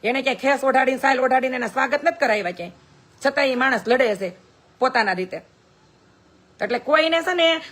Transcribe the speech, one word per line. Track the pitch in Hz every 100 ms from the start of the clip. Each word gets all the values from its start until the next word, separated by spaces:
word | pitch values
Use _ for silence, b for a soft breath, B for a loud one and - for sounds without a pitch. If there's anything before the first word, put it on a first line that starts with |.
એને | 208 269
ક્યાંય | 262 247
ખેસ | 269 269
ઓઢાડીને, | 269 262 262 262
સાલ | 277 262
ઓઢાડીને | 254 262 254 254
એના | 233
સ્વાગત | 262 262 285
નથી | 320 330
કરાવ્યા | 262 214 180
ક્યાંય. | 180 175 - _ _ _ _ 277
છતાં | 277 277
એ | 247
માણસ | 262 233 196
લડે | 254 247 190
છે | 185 - _ _ _ _
પોતાના | 254 254 214
રીતે. | 185 180 160 - _ _ _ _ _ _ _ _ _ _ _
એટલે | 202 240
કોઈને | 247 302 320 330
છે | 330
ને | 359 330 320 B